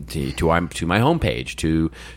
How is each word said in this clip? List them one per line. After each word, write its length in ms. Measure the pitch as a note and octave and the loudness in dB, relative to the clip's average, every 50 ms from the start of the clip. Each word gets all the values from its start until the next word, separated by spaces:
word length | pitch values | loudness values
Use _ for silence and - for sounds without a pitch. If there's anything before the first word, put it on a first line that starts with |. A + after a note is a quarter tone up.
| C2+ C2+ | -12 -8
to, 220 | - D#2 C#2 C#2 C#2 | -6 -4 -4 -4 -2
to, 180 | - E2+ D#2+ | 0 2 2
I'm, 180 | E2 F2 F2 D#2+ | 2 2 0 -2
to 180 | - - F2 | -4 -4 -2
my 140 | E2 F2 G#2 | 2 2 4
homepage, 560 | A#2 C#3+ E3+ E3 - F#2 A#1+ A#1+ B1+ - - | 4 4 2 2 2 0 0 -2 -4 -8 -6
to, 340 | - - D#2+ D#2+ D#2+ D#2+ D#2+ - - - - - | -2 0 2 2 2 2 0 -2 -6 -14 -18 -14